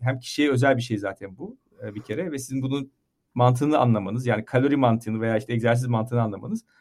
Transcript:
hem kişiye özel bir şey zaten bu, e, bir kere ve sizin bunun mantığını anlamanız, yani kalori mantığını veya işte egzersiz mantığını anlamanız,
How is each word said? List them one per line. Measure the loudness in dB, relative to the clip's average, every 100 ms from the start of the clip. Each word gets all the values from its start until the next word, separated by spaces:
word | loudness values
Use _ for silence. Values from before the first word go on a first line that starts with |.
hem | -4 -4
kişiye | -6 0 2
özel | 2 2 2
bir |
şey | 0 -4
zaten | -4 -8 -14 -14
bu, | -16 -16 _ -16
e, | -14
bir | -12
kere | -10 -8 -6
ve | -8
sizin | -8 -6
bunun | -4 -4 -6 _ _ _ _
mantığını | 2 4 4 2 4
anlamanız, | 4 4 0 -4 -2
yani | -2
kalori | 0 0 2 4
mantığını | 4 2 0 -4
veya | 0 -2
işte | -2
egzersiz | 0 2 2 2
mantığını | -2 0 0
anlamanız, | -2 -4 -8 -8 -10 _